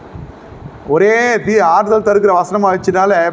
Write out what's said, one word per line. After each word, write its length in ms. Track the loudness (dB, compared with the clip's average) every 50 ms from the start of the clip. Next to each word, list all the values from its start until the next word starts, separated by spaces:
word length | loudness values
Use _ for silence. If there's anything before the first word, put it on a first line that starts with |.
| -20 -20 -18 -18 -18 -18 -20 -20 -20 -20 -20 -18 -18 -18 -18 -16 -6 -2
ஒரே 480 | 0 2 2 2 2 2 0 0 -2
தீ-, 240 | -2 -2 0 0 2
ஆறுதல் 420 | 2 2 2 2 2 2 0 0 2
தருகிற 380 | 2 0 2 2 2 2 2
வசனமா 340 | 0 0 -2 0 0 0 0
வச்சனால 560 | 0 -2 -2 0 0 2 2 2 2 0 0